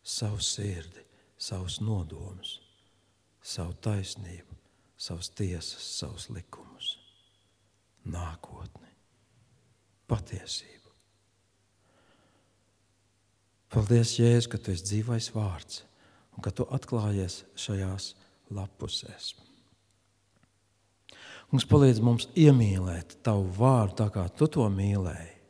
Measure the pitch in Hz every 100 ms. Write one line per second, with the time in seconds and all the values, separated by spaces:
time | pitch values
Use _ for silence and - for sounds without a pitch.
0 | - - 107 104 - - 101 87 80 -
1 | - _ _ _ - 95 90 - 107 104
2 | 80 80 92 92 - - _ _ _ _
3 | _ _ _ _ - - 85 87 110 101
4 | 92 - 90 87 - - _ _ _ _
5 | - 85 - - 98 87 - - - -
6 | - 110 - - - - - - - -
7 | _ _ _ _ _ _ _ _ _ _
8 | - 85 85 82 - - 90 - - _
9 | _ _ _ _ _ _ _ _ _ _
10 | - 113 - 98 - - - - _ _
11 | _ _ _ _ _ _ _ _ _ _
12 | _ _ _ _ _ _ _ _ _ _
13 | _ _ _ _ _ _ _ 117 104 120
14 | 117 - 120 120 117 - - 87 98 104
15 | 110 117 - 113 101 82 - - - _
16 | _ _ _ - 101 - 123 131 - 117
17 | 104 101 92 - - - - 98 95 95
18 | - - _ _ _ 101 92 _ 71 -
19 | - - - - _ _ _ _ _ _
20 | _ _ _ _ _ _ _ _ _ _
21 | - - - - - 135 - 147 135 110
22 | 120 117 - - 156 131 107 95 90 85
23 | 85 - - 101 95 92 127 127 101 -
24 | 104 101 85 - 156 151 110 95 101 101
25 | 90 - 82 -